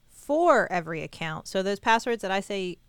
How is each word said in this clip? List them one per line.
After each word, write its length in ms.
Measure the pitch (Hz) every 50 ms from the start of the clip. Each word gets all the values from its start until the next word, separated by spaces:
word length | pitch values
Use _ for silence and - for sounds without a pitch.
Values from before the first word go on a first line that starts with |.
| _ _
for 600 | _ - - - 285 320 349 339 285 226 185 -
every 320 | 185 180 160 160 170 151 151
account. 460 | 151 - - 165 160 160 170 - -
So 140 | - 190 185
those 180 | 196 202 196
passwords 420 | - 233 226 233 - 262 233 220 -
that 80 | 185
I 100 | 190 202
say 360 | 190 - 202 196 185 180 165 - _